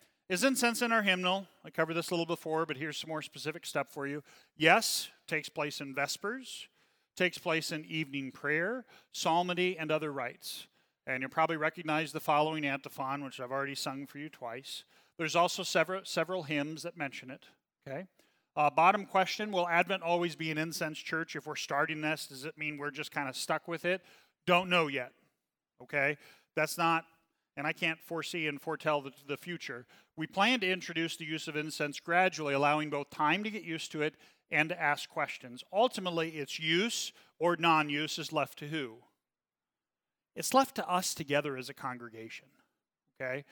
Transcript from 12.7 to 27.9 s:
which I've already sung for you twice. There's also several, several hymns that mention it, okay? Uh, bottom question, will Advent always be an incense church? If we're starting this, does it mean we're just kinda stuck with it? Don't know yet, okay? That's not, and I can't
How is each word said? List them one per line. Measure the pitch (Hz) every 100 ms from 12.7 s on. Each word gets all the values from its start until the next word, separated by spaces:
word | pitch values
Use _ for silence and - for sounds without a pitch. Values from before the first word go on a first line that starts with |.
| 139 135 - 131 143 139
which | 123
I've | 123
already | 135 139 135
sung | 151 135 139
for | 143
you | 151
twice. | - 120 120 139 - - _ _ -
There's | 160 151
also | 170 -
several, | 180 180 160 190 -
several | - 160 185
hymns | 143 151 147 160
that | 160 170
mention | 139 - 123
it, | 131 - _ _ _ -
okay? | 135 185 _ _ _ _ -
Uh, | 147
bottom | 139 170 202 196
question, | 190 185 - 214
will | 190 175
Advent | 170 180 190
always | 170 175 175 147
be | 160
an | 151
incense | 160 156 160 156
church? | - 160 165 151
If | 151
we're | 147
starting | - 143 156 156
this, | 151 156 -
does | 135 143
it | 156
mean | 151 147
we're | 143
just | 139 147
kinda | - 139
stuck | 127 - 160 -
with | 165
it? | 175 185 - - _ _ -
Don't | 175 185
know | 175 156
yet, | 135 123 - _ _ _ _ _ -
okay? | 127 147 139 147 - - _ -
That's | 156 -
not, | 165 165 - _ _ _ _ -
and | 147
I |
can't | 160 170